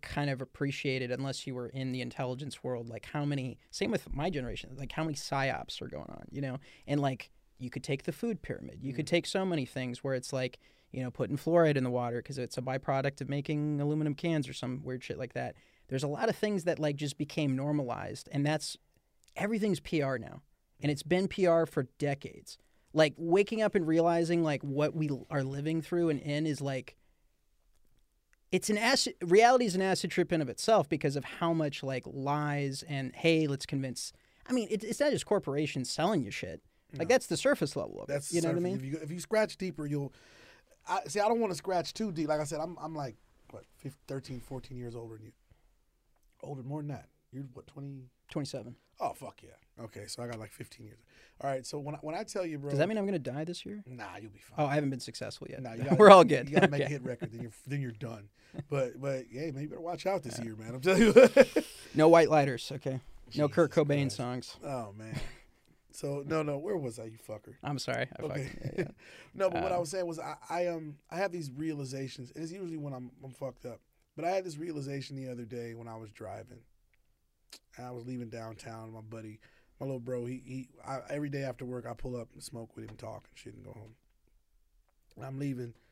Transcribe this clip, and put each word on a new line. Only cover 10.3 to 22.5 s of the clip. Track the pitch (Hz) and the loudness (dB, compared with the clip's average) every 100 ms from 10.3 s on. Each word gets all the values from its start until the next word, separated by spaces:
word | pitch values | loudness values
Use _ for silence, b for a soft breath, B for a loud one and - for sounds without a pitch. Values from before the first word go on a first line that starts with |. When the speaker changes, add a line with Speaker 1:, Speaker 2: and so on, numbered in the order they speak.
Speaker 1:
like, | 135 127 - b b b | -2 -4 -6 b b b
you | - | -8
know, | 123 | -6
putting | - 110 143 | -4 -4 -2
fluoride | - 170 160 139 | 4 6 6 4
in | |
the | 127 | 2
water | 123 120 120 | 0 -2 -4
'cause | - 135 | -6 -8
it's | 120 - | -6 -6
a | |
byproduct | 127 135 - 135 139 139 | -4 -4 0 0 0 -4
of | 135 | -4
making | 143 143 151 151 147 | -4 -2 -2 0 0
aluminum | 147 151 151 143 | 0 2 0 0
cans | 170 160 135 | 0 0 -2
or | |
some | 131 123 127 | -6 -6 -6
weird | 127 127 | -6 -8
shit | - 147 | -8 -8
like | 127 | -6
that. | 127 123 b b b - | -6 -8 b b b -6
There's | 131 | -2
a | 139 | -2
lot | 147 226 | 0 0
of | - | 0
things | 214 202 | 0 0
that, | 170 151 | 0 0
like, | 151 143 | 0 0
just | 147 - | -4 -4
became | 147 - 147 131 | -6 0 0 0
normalized, | 143 147 127 113 - - - | 0 0 -2 -4 -8 -10 -6
and | 143 147 | -2 0
that's, | 156 - - _ _ _ _ _ - | 0 -4 -12 _ _ _ _ _ -4
everything's | 202 220 208 160 | -2 2 2 0
P | - 160 | 0 0
R | 135 131 | 0 -2
now. | - 139 - _ _ - | -6 -14 -20 _ _ -4
And | 143 | -2
it's | 147 | -2
been | 147 180 190 | 0 0 0
P | - 180 | 2 4
R | 165 160 | 6 4
for | - 127 - | 0 -4 -2
decades. | 143 139 - - - | -2 -2 -8 -16 -18